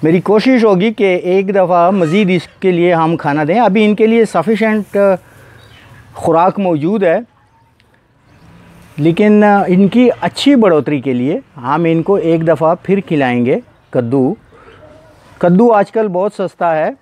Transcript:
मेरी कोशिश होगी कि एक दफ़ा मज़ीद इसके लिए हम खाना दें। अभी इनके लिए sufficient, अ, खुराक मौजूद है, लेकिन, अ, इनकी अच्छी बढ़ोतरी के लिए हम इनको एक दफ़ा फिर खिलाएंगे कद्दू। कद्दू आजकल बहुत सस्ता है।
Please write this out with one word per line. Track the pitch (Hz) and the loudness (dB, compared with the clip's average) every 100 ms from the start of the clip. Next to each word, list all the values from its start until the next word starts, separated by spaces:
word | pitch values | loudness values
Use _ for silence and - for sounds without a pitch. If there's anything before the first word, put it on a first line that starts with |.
मेरी | 156 180 | 2 0
कोशिश | 165 214 220 254 | 2 0 2 2
होगी | 220 190 214 | 2 2 0
कि | 220 | 0
एक | 196 180 180 185 190 | -2 -2 -2 -2 -2
दफ़ा | 202 185 180 170 | -2 0 2 2
मज़ीद | 196 165 180 202 | 0 0 0 0
इसके | 180 - _ 190 | -2 -4 _ -2
लिए | 175 175 | 0 0
हम | 170 160 165 | 0 0 -2
खाना | 156 147 | -4 -4
दें। | 151 196 | -2 0
अभी | 233 190 | 0 2
इनके | 214 208 220 | 0 2 0
लिए | 226 | 2
sufficient, | 214 185 165 220 220 214 202 202 | 0 -2 -2 -2 -2 -4 -4 -2
अ, | 202 180 - - - - - - - - - - | 0 -2 -6 -20 -20 -20 -20 -20 -20 -20 -20 -8
खुराक | - 160 180 190 | -2 0 0 -2
मौजूद | 190 160 156 214 | -4 -2 -2 -2
है, | 185 170 240 _ _ _ _ _ _ _ _ _ _ _ - - - - - - | 0 -2 -6 _ _ _ _ _ _ _ _ _ _ _ -20 -20 -20 -20 -20 -4
लेकिन, | 147 170 208 208 | -2 0 2 4
अ, | 208 202 190 | 4 2 2
इनकी | 180 202 233 247 | 2 2 4 2
अच्छी | - 175 - - 285 | 2 -6 -2 0 4
बढ़ोतरी | 214 156 131 147 | 4 2 0 -4
के | 131 | -4
लिए | 123 127 202 262 147 | -4 -2 -4 -8 -14
हम | 123 151 165 | -6 -2 0
इनको | 165 165 196 | 0 0 -2
एक | 165 165 | 0 -2
दफ़ा | 160 156 160 | 0 0 0
फिर | 180 - 196 | -2 -2 -4
खिलाएंगे | 190 160 131 123 120 175 247 _ _ | -2 -2 0 0 0 -2 -6 _ _
कद्दू। | 135 117 135 131 208 _ - - - - - - - - - | -6 -2 0 -2 -4 _ -20 -20 -20 -20 -20 -20 -20 -20 -4
कद्दू | 180 180 240 | 0 2 4
आजकल | 214 196 226 220 | 2 0 -2 -4
बहुत | 180 202 | -4 -6
सस्ता | - 185 _ 175 | -6 -10 _ -4
है। | 160 165 269 | -2 -4 -8